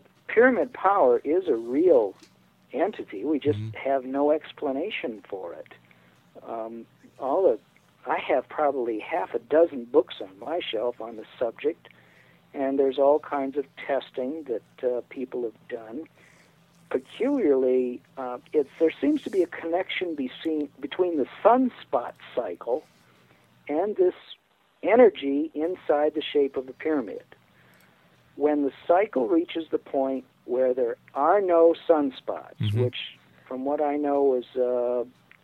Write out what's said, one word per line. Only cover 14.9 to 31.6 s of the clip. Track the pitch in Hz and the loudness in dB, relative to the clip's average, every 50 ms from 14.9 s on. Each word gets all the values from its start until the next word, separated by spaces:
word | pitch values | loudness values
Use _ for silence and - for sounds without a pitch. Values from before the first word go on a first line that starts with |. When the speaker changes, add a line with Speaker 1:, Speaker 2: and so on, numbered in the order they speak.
| 123 120 110 - | -4 -4 -6 -10
Speaker 1:
people | - 139 127 127 - 123 120 | -10 -10 -10 -8 -6 -6 -6
have | 110 - _ _ - | -8 -8 _ _ -12
done. | 123 113 113 110 120 147 165 - _ _ _ _ _ _ _ _ _ _ _ _ _ _ _ - | -12 -12 -12 -12 -12 -14 -14 -14 _ _ _ _ _ _ _ _ _ _ _ _ _ _ _ -6
Peculiarly, | - 131 - - - - 220 277 294 262 202 147 135 131 131 127 127 127 127 123 123 - - _ _ 135 | -6 -6 -6 -8 -6 -4 -2 0 0 2 2 4 4 4 4 2 2 2 0 -2 -4 -10 -14 _ _ -10
uh, | 131 123 123 - - _ - | -10 -10 -10 -12 -10 _ -2
it's, | 151 139 - - - | -2 -2 -2 -2 0
there | 165 160 - - | 0 0 0 0
seems | 139 285 311 277 - | 0 0 0 0 -2
to | - | -2
be | 214 190 165 | -2 0 -2
a | - | -2
connection | - - 160 165 165 180 185 - - - 185 175 156 | -4 -8 -6 -4 -4 -4 -4 -4 -6 -6 -6 -6 -4
be-, | 143 131 127 - - - 165 156 151 147 - - - | -6 -6 -8 -8 -8 -6 -4 -2 -2 -4 -6 -10 -12
between | 139 139 - - 185 175 170 147 | -12 -8 -4 -2 -2 0 0 -2
the | 120 - - - - | -2 -4 -4 2 4
sunspot | 214 240 262 262 233 - - - - - 123 120 - - - - - - | 6 6 6 4 0 -2 -6 -6 -4 -4 -4 -4 -6 -10 -16 -20 -8 -6
cycle | 123 117 92 87 - - 117 123 156 - _ _ _ _ _ _ _ _ _ _ _ _ _ _ _ _ - | -6 -4 -4 -6 -8 -4 -4 -4 -4 -4 _ _ _ _ _ _ _ _ _ _ _ _ _ _ _ _ -6
and | 294 320 - 214 202 370 | -4 -2 -2 -2 0 2
this | 370 370 - - - - - - _ _ _ _ _ _ _ _ | 2 2 2 -2 -8 -20 -20 -20 _ _ _ _ _ _ _ _
energy | - 180 214 247 247 208 - - 143 139 139 147 160 160 - | 0 4 6 8 8 8 6 4 -2 -2 -2 -2 -2 -4 -4
inside | 147 156 175 185 - - - 151 147 151 151 151 | -4 -4 -4 -4 -4 -2 0 2 2 2 0 0
the | 156 143 | -2 -4
shape | - - 147 139 135 - | 0 2 2 2 2 0
of | 139 127 131 | -6 -8 -8
the | 127 | -10
pyramid. | - - 160 156 143 113 92 - - - _ - - _ _ _ _ _ _ _ _ _ _ _ _ _ _ _ _ _ _ _ 139 | -8 -4 -2 -2 -2 -2 -6 -10 -14 -14 _ -20 -20 _ _ _ _ _ _ _ _ _ _ _ _ _ _ _ _ _ _ _ 0
When | 143 151 151 147 143 | 0 2 2 2 0
the | 131 - - - - | -2 -4 -2 0 2
cycle | 170 190 214 220 - 262 240 208 | 4 4 2 2 0 -2 0 2
reaches | 175 165 - - - 165 156 - | 2 2 0 0 -4 -8 -6 -4
the | - 151 | -6 -6
point | - - - 139 135 135 135 131 - _ _ _ _ | -6 -4 -2 -2 -2 -2 -2 -6 -8 _ _ _ _
where | - 123 127 131 127 123 | -4 -2 0 2 2 2
there | 131 123 117 123 - _ - - | 0 0 -2 -4 -6 _ -10 -4
are | 139 143 160 190 208 | 0 2 4 4 4
no | 196 180 170 165 | 4 4 6 6